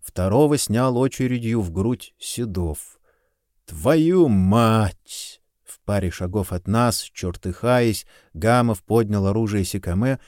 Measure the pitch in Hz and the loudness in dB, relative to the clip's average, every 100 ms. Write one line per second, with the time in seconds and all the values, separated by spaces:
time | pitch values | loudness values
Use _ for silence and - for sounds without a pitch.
0 | - - 92 120 151 147 - 110 131 123 | -12 -4 0 4 4 2 0 0 2 2
1 | 135 - 127 123 113 117 90 85 110 120 | 0 0 -2 -2 -2 -2 -2 -2 -2 -2
2 | - _ - - 120 92 85 76 - _ | -8 _ -12 -8 -6 -4 -4 -6 -12 _
3 | _ _ _ _ _ _ - 78 101 160 | _ _ _ _ _ _ -16 -4 2 4
4 | 160 185 156 98 92 113 113 110 101 - | 4 4 4 4 4 4 4 4 0 -4
5 | - - - - _ _ - - - 101 | -16 -16 -16 -20 _ _ -20 -14 -4 -2
6 | 92 - 90 104 90 87 - 113 120 - | -2 -4 -6 -4 -4 -6 -2 0 2 -2
7 | - - 90 - 92 - 120 123 120 101 | -8 -8 -8 -6 -8 -4 0 2 2 -2
8 | - _ _ 78 110 123 120 104 - 113 | -8 _ _ -2 2 4 2 -2 0 2
9 | 107 104 98 107 110 104 90 101 90 90 | 2 0 2 0 0 0 -2 -4 -4 -2
10 | 120 262 | 0 -2